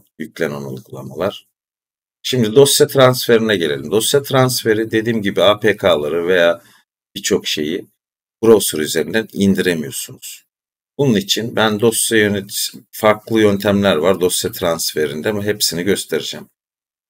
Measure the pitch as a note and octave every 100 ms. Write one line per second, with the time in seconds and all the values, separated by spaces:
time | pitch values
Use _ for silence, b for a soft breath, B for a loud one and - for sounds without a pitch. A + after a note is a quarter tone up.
0 | _ _ D#2 - D#2 C#2+ C#2 C2 - C2+
1 | C2 C#2+ F#2+ - _ _ _ _ _ _
2 | _ _ - B2+ A2 A2 C#3 - D3 C3+
3 | B2+ B2+ - A#2 A2 G2+ D#2+ C#2 D2 G2
4 | A2 G#3 - C3+ B2+ B2 A#2 G#2+ A2 A2+
5 | A2 A2+ G2 F#2 F2+ G#2 A2 G2 F#2+ D#2+
6 | D2 E2 E2+ F#2 E2+ E2 b b _ _
7 | _ - - G2+ - - D2+ F2+ - _
8 | _ _ _ _ A2+ G#2+ - D#2 D2 D#2+
9 | D2+ G#2+ A2 - G2 F#2 F#2 E2 C#2 -
10 | - - - - _ _ _ _ _ -
11 | C#3+ G#2 - - A#2 A2+ G#2+ G#2 A#2 A2
12 | - A2+ G#2 G2+ F#2+ - - - _ -
13 | A2 G#2+ - A2+ G#2+ G2+ G#2 G2+ G2 D#2+
14 | E2+ F#2 F2+ - F2+ - F2 E2 - -
15 | D2 D2+ G2 G#2 G2+ G#2 - D#2+ F2+ F2+
16 | - D#2 C#2 D2+ - _ _ _ _ _